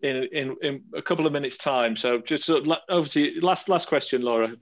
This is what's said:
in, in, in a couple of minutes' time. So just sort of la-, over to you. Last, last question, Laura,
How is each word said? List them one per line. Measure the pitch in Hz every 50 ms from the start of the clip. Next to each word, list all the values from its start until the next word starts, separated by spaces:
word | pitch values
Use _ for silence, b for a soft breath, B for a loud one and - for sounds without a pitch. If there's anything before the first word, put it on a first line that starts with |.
in, | - 139 135 131 131 -
in, | - 151 135 131 131 -
in | - 143 139 139 - - -
a | -
couple | - - 175 165 156
of | 156
minutes' | 143 143 143 127 -
time. | - - 147 131 127 120 113 110
So | 110 - 123 120 120
just | 113 - 156 147 -
sort | - 160 143
of | 123
la-, | 156 165 156 - -
over | 175 175 156 143
to | - 151
you. | 147 139 - 160
Last, | 165 180 185 - - -
last | 185 165 - -
question, | 160 143 - - 135 123
Laura, | 123 120 117 113 113 110 120 -